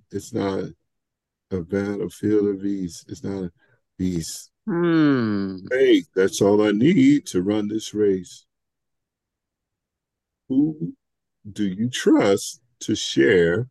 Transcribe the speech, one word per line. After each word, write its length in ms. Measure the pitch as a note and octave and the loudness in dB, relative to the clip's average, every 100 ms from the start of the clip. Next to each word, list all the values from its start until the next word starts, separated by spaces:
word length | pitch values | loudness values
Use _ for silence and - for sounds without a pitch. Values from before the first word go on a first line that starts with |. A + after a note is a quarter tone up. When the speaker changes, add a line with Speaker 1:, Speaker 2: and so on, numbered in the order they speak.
| _ | _
Speaker 1:
It's 240 | G2+ - | -14 -8
not 300 | A2+ G2 F#2+ F#2+ - _ _ _ _ _ _ - | -6 -4 -4 -8 -14 _ _ _ _ _ _ -8
a 80 | F#2+ | -8
battlefield 880 | E2 G2+ G2+ G2+ F#2+ - G#2 G#2+ G2+ | -4 -4 -4 -6 -8 -6 0 2 0
of 180 | G2 G2+ | -2 -4
ease. 400 | G2 F2+ - - | -6 -8 -10 -18
It's 160 | G2 | -14
not 200 | G2 G2 | -10 -8
a 80 | F2 _ _ _ _ - | -10 _ _ _ _ -6
peace. 540 | F#2 E2+ D#2 - - _ - | -4 -4 -6 -12 -18 _ -6
Speaker 2:
Hmm. 920 | E3+ E3+ D#3+ D3+ C3 A2+ G2+ F#2+ F#2 G2 | -2 0 2 2 2 0 -2 -4 -8 -6
Speaker 1:
Faith, 380 | C3 C3 A2+ - F#2+ | 0 4 4 2 0
that's 260 | G2 - | 0 2
all 240 | G2+ G#2 G#2+ | 2 4 2
I 60 | |
need 560 | G#2 C#3 F3+ C3+ D3 - | 2 2 4 4 4 0
to 160 | F#2 | -4
run 240 | F#2+ G#2+ G#2 | 0 -2 -2
this 260 | A2 - | -6 -6
race. 540 | G#2 G#2 F#2+ E2+ - _ _ _ _ _ _ _ _ _ _ _ _ _ _ _ _ _ _ _ _ - | 0 0 0 -4 -20 _ _ _ _ _ _ _ _ _ _ _ _ _ _ _ _ _ _ _ _ -4
Who 480 | C3+ D#3 D#3 E3+ - _ _ _ _ G#2 | 0 0 -2 -10 -12 _ _ _ _ -14
do 200 | G2 G2+ | -4 -4
you 240 | F#2+ B2 | -2 -4
trust 680 | - G#3 D4+ A2 G2+ - - _ - | 0 2 4 4 2 -2 -16 _ -12
to 140 | - - | -6 -4
share? 760 | - C3+ C3+ F#2 E2+ G#2+ B2+ | -2 2 4 4 4 0 -4